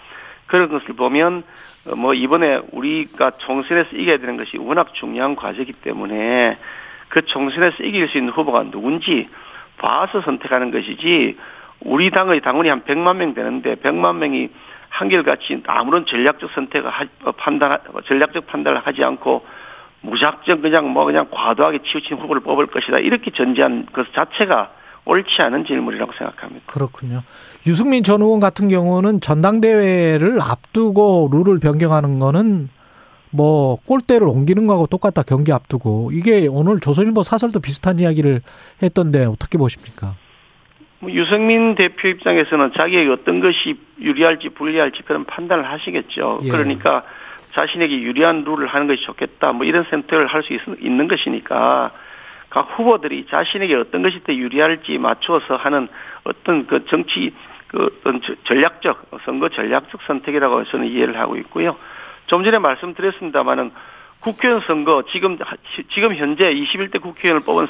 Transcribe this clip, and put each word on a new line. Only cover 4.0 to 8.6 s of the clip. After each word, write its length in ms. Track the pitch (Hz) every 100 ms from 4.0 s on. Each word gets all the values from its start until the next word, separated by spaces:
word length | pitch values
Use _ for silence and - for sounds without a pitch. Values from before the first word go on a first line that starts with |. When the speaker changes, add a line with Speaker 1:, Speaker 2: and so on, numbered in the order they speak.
| 175 147
Speaker 1:
되는 200 | 127 120
것이 200 | 117 -
워낙 360 | 120 151 -
중요한 420 | - 120 117 135 139
과제이기 380 | 101 98 127
때문에 840 | - - 110 101 107 110 123 117 113 - - - - -
그 160 | 160 156
총선에서 580 | 139 139 139 175 -
이길 240 | 120 107 156
수 80 | 143
있는 120 | 123
후보가 320 | 127 151 120